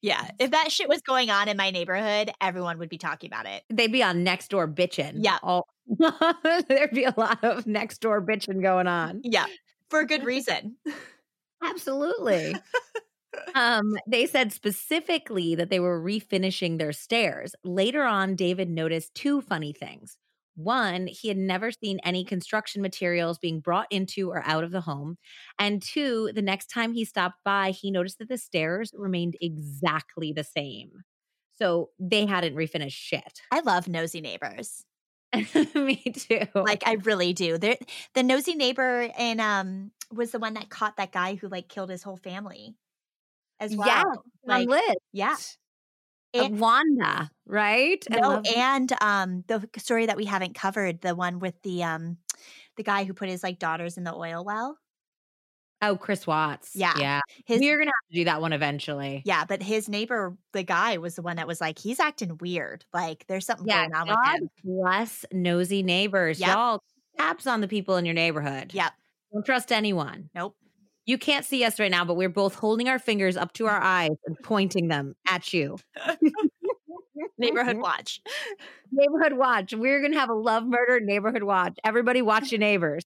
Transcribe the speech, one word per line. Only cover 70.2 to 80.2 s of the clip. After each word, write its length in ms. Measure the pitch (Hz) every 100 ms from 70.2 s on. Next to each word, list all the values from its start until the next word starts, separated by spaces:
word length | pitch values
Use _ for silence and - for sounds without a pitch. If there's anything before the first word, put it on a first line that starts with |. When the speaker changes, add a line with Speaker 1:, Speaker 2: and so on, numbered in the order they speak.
| 151 175
Speaker 1:
Nope. 220 | 190 _ _ _ _ _ -
Speaker 2:
You 120 | 254
can't 260 | - 285 -
see 180 | 269
us 160 | 233 -
right 120 | 208
now, 120 | 180
but 120 | 175 175
we're 140 | 185
both 260 | 175 196 -
holding 340 | 214 220 247
our 80 | 262
fingers 400 | - 208 190 180
up 160 | -
to 140 | - 220
our 120 | 208
eyes 360 | 185 185 165 151 -
and 100 | 156
pointing 440 | - 214 190 190 170
them 260 | 147 139 - 185
at 260 | 180 -
you. 240 | 175 143 147 _ -
<laughs> 220 | - 330 311 - 370 _ 359 - _ 349 - 285 330 -
Speaker 1:
Neighborhood 400 | 233 226 247 226
watch. 440 | 196 143 - - - 554 494 403 - - _
Speaker 2:
Neighborhood 420 | 262 285 302 311
watch. 400 | 262 262 226 190
We're 280 | 220 240 277
gonna 180 | 285
have 100 | 302